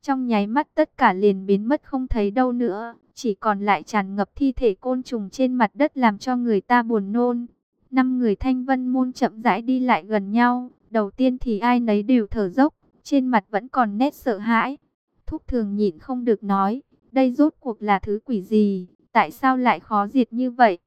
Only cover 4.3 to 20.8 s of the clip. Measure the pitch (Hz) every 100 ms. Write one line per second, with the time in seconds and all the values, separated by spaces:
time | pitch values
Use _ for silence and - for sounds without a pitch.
4.3 | - 277 247 240 190 254 254 254 233 196
5.3 | - 262 254 240 - 302 277 240 202 -
6.3 | 247 240 208 - 247 226 226 196 226 247
7.3 | 240 240 _ _ _ _ 262 254 254 240
8.3 | 196 262 254 254 262 254 254 254 - 254
9.3 | 214 233 190 233 254 254 202 185 214 196
10.3 | 220 240 247 247 _ _ 220 202 - 262
11.3 | 254 254 208 240 247 233 208 208 254 202
12.3 | 226 196 220 294 _ _ _ - 285 254
13.3 | 240 190 214 247 269 233 202 269 - -
14.3 | 196 214 226 233 285 _ _ _ _ -
15.3 | 311 - 247 208 202 208 156 - 254 247
16.3 | 208 196 196 196 247 _ _ _ 262 262
17.3 | 254 294 - 262 214 208 196 - 208 -
18.3 | 220 185 214 208 196 180 _ _ 226 160
19.3 | - 269 254 247 175 - 208 202 262 233
20.3 | 226 254 240 233 175